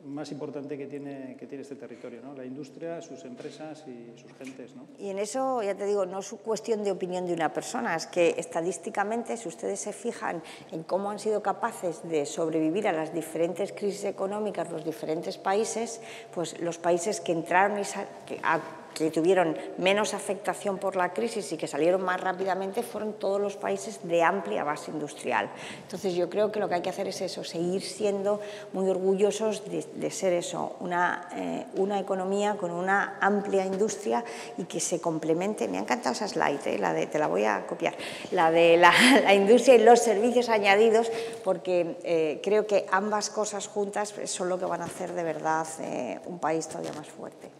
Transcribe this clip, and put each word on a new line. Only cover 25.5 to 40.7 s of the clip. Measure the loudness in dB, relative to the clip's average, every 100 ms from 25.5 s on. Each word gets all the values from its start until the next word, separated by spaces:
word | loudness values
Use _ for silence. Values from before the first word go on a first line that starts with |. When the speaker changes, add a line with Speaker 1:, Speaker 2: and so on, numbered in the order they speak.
| -8 -14 -14
Speaker 2:
Entonces, | -12 -6 -2
yo | -2 -2
creo | 0 0
que | 0
lo | -2
que | -2
hay |
que | -2
hacer | -4 -6
es | -6
eso, | -6 -8
seguir | -8 -4 -2 -2
siendo | -4 -2 -2 0 0 -2 -4 -12 -8
muy | -2 0
orgullosos | 2 2 4 2 2 -2 -2 -6
de, | -6 -6 -6
de | -6
ser | 0 0
eso, | 0 -2 -6 -6 -6
una, | -4 0 0 -2 -8
eh, | -6 -6 -6 -6
una | -2 0 0
economía | -2 -2 0 0 0
con | 0 -4
una | -2 2 2 0 0
amplia | 2 2 2 2 2
industria | 0 0 0 -2 -2 -2 -10 -10 -10
y |
que | -6 -4
se | -2 0
complemente. | 0 0 2 2 0 -2 -2
Me | -2
ha |
encantado | -2 0 0
esa | -2 -2
slide, | 2 2 2 -2
eh, | 0
la | 0
de, | 0 0
te | 0
la | 2
voy | 2
a | 2 0 -4
copiar, | -2 -4 -4 -10 -10 -2
la | 4 6
de | 8 8 10
la, | 10 10 8
<laughs> | 8
la | 8
industria | 6 8 8 10
y | 10
los | 12 10
servicios | 8 4 4 4 4
añadidos, | 4 6